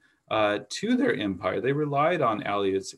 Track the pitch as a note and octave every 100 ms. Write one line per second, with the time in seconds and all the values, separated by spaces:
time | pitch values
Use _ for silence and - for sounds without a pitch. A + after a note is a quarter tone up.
0 | _ _ - A2 G#2 G#2 - - G#3 B3+
1 | C4+ - G#2 F2+ F#2 G2 A#2+ C#3+ D3 C#3
2 | D#3 F3 B2 G#2 G#2 G2+ G2 F#2+ F#2+